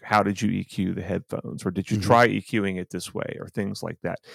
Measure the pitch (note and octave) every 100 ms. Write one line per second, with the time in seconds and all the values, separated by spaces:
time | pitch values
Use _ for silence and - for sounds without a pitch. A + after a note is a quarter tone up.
0 | - G#2+ G2 G2 G#2 F#2+ F#2+ - F#2 F#2
1 | F2+ F#2 - G2+ - A2 G2+ F2+ F#2 G#2
2 | F#2+ A#2+ A#2+ G#2 - A2+ G2 F#2 F2+ F#2
3 | - - - - - - G2+ G2+ E2+ E2
4 | F2 F2+ -